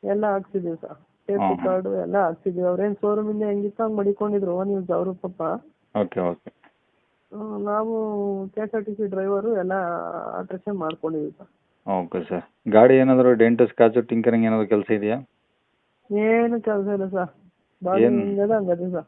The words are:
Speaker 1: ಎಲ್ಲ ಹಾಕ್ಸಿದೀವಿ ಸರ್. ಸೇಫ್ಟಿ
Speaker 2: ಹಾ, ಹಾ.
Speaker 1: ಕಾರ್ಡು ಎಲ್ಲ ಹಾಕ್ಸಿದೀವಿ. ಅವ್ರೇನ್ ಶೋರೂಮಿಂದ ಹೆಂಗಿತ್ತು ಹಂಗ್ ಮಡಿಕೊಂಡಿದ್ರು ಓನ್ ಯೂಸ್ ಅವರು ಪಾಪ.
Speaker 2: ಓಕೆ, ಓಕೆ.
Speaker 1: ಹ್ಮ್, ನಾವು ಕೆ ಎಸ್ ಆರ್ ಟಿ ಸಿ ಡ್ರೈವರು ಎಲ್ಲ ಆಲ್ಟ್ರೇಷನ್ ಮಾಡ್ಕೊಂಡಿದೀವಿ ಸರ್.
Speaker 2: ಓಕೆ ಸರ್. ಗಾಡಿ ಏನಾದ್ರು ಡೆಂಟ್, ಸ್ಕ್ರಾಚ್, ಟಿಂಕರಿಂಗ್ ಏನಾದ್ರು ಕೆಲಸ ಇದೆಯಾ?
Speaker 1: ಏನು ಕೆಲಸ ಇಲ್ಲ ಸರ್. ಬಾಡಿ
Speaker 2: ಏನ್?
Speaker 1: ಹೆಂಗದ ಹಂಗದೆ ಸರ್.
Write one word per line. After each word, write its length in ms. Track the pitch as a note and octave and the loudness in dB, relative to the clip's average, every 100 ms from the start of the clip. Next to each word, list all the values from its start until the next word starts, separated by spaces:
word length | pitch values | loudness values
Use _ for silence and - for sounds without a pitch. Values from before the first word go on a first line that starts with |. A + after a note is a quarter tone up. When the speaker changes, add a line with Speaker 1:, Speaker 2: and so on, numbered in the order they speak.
Speaker 1:
ಎಲ್ಲ 220 | G3+ G3+ G#3+ | -2 0 0
ಹಾಕ್ಸಿದೀವಿ 500 | G3 F#3+ G3 F3 E3 | -2 -4 -6 -6 -8
ಸರ್. 200 | - D#3 | -12 -18
ಸೇಫ್ಟಿ 460 | _ _ - G3+ | _ _ -6 -2
Speaker 2:
ಹಾ, 120 | G3 | 0
ಹಾ. 100 | F#3 | 0
Speaker 1:
ಕಾರ್ಡು 380 | F3+ F#3 F#3+ G3 | 0 -2 -2 -4
ಎಲ್ಲ 220 | F3 G3 | -2 0
ಹಾಕ್ಸಿದೀವಿ. 420 | F3+ E3 G3 F3 F3+ | 0 -2 -6 -2 -2
ಅವ್ರೇನ್ 300 | F3+ G#3 G3+ | 0 -2 -2
ಶೋರೂಮಿಂದ 460 | G#3 G#3 G#3+ G#3+ | 0 0 -2 -4
ಹೆಂಗಿತ್ತು 420 | G#3+ G3+ G3+ G3+ | -2 -2 -4 -4
ಹಂಗ್ 120 | A3+ G#3+ | -4 0
ಮಡಿಕೊಂಡಿದ್ರು 560 | G3+ G3+ G#3 G3+ F#3+ | 0 0 0 -2 -2
ಓನ್ 180 | F3+ G3 | -2 -2
ಯೂಸ್ 200 | G3 F3+ | -4 -2
ಅವರು 240 | E3+ F3+ | -2 -2
ಪಾಪ. 460 | F3+ F3+ F3+ D#3+ F3 - _ _ - | -6 -10 -6 -6 -6 -10 _ _ -4
Speaker 2:
ಓಕೆ, 240 | - - | -4 -2
ಓಕೆ. 320 | F2+ E2+ - _ _ _ _ _ _ _ _ | -4 -4 -12 _ _ _ _ _ _ _ _
Speaker 1:
ಹ್ಮ್, 300 | G3+ G#3+ G#3 | -14 -10 -8
ನಾವು 280 | G3+ G#3 A3 A3+ A3 G#3 G3+ G3 F#3+ | -4 -2 -2 -4 -4 -2 -2 -4 -6
ಕೆ 120 | G#3+ | -8
ಎಸ್ 140 | G#3+ | -4
ಆರ್ 100 | A3 | -6
ಟಿ 100 | G#3 | -6
ಸಿ 120 | G#3 G#3 | -6 -4
ಡ್ರೈವರು 500 | F#3+ F#3+ G3+ A3 G#3+ | -2 -2 -2 0 -2
ಎಲ್ಲ 160 | F#3 F#3+ F3 E3+ E3+ E3+ - - | 0 -2 -2 -4 -6 -8 -8 -8
ಆಲ್ಟ್ರೇಷನ್ 420 | F#3+ F#3+ G#3 G3+ | -8 -10 -6 -4
ಮಾಡ್ಕೊಂಡಿದೀವಿ 520 | D#3+ D#3+ D#3+ D#3+ D3 | -6 -6 -6 -4 -6
ಸರ್. 160 | - - _ _ _ - | -10 -20 _ _ _ -4
Speaker 2:
ಓಕೆ 380 | F#2+ E2+ F#2 E2 | -4 -2 -6 -6
ಸರ್. 160 | F2+ - _ - | -8 -8 _ 4
ಗಾಡಿ 260 | G#2+ B2 | 8 8
ಏನಾದ್ರು 380 | C3 C3 B2+ B2+ | 8 6 6 6
ಡೆಂಟ್, 300 | A#2 A2+ A#2 A#2+ | 6 6 6 2
ಸ್ಕ್ರಾಚ್, 400 | - A2+ A#2 A#2 | 6 4 4 0
ಟಿಂಕರಿಂಗ್ 380 | A#2 A#2 A2+ A2+ | 0 2 2 2
ಏನಾದ್ರು 220 | A2 G#2 | 2 2
ಕೆಲಸ 220 | G#2+ G2+ | 0 0
ಇದೆಯಾ? 280 | G#2+ G#2 A2 C3 _ _ _ _ _ _ _ _ G#3 | -2 0 -4 -8 _ _ _ _ _ _ _ _ -2
Speaker 1:
ಏನು 420 | G#3+ A3+ A#3 A#3 | 2 2 2 -2
ಕೆಲಸ 260 | A3 G#3 G3 | -2 -2 -2
ಇಲ್ಲ 220 | G3+ F#3+ | -4 -4
ಸರ್. 220 | F#3+ F3+ _ _ _ _ _ | -4 -6 _ _ _ _ _
ಬಾಡಿ 180 | F3+ F#3+ | -2 4
Speaker 2:
ಏನ್? 180 | A#3+ A#3+ | 4 4
Speaker 1:
ಹೆಂಗದ 300 | G3+ G3+ G3+ | 0 0 0
ಹಂಗದೆ 400 | A3 F#3+ F3 F3+ | 0 0 -2 -2
ಸರ್. 140 | F3 | -6